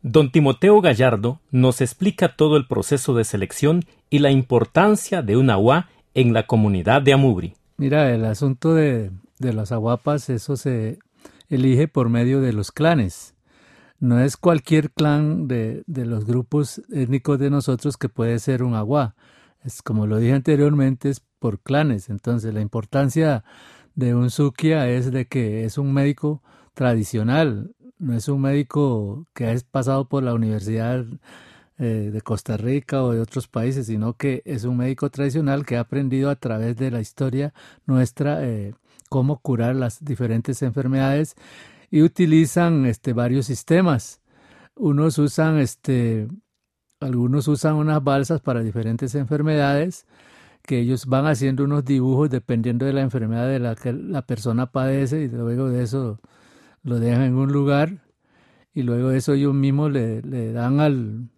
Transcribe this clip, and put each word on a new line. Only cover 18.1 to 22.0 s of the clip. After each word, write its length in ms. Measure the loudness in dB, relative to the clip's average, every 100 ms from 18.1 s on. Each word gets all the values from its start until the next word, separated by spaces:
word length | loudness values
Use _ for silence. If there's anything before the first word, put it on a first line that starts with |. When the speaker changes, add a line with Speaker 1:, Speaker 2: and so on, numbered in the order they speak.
| -2 -2 -2
Speaker 2:
ser 240 | -2 -2
un 120 | 0
aguá. 420 | -2 0 0 0 -6 _ _ _ _
Es, 200 | -16 -14
como 240 | -4 -2 0
lo 100 | 2
dije 160 | 2
anteriormente, 800 | 2 2 2 4 4 2 0 -4
es 100 | -6 _ _
por 220 | -6 -6
clanes. 480 | -2 0 0 -2